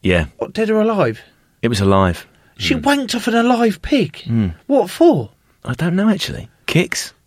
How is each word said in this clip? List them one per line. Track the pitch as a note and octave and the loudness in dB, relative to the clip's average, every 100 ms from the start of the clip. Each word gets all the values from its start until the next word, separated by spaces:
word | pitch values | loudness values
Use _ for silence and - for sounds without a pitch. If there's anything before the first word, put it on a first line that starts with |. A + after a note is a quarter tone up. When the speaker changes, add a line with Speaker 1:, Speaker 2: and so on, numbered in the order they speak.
Speaker 1:
Yeah. | F#2 F2+ D2+ _ | 2 0 0 _
Speaker 2:
What, | A#2 | -8
dead | G3+ A3 | -4 -2
or | G#3+ | 0
alive? | G#3+ A3 C3 A2 - _ _ _ | 0 0 -2 -2 -14 _ _ _
Speaker 1:
It | A#2 | -4
was | G#2+ | 0
alive. | G2 F#2+ F#2+ E2+ - _ _ _ | 2 4 2 0 -10 _ _ _
Speaker 2:
She | G2+ B3+ | -4 -2
Speaker 1:
Mm. | |
Speaker 2:
wanked | B3+ C#4+ B3+ A#3+ | 0 0 -2 -6
off | A#3 | -2
an | A#3 | 0
alive | A#3 A#3+ A#3 - | 2 2 0 -2
pig? | - C#4+ D#3 - - | -2 0 0 -6 -4
Speaker 1:
Mm. | A#2 G2 D#2+ - | 0 0 -4 -2
Speaker 2:
What | C#4 F#3 | 0 0
for? | - E4+ G#3 G#2+ _ _ _ | 4 4 4 -2 _ _ _
Speaker 1:
I | - | -10
don't | B2+ E3 F3+ | -4 -2 0
know, | G#3+ | 2
actually. | G#3 - - - _ - | 0 -4 -10 -14 _ -2
Kicks? | D#3+ - - - _ | 0 0 -4 -10 _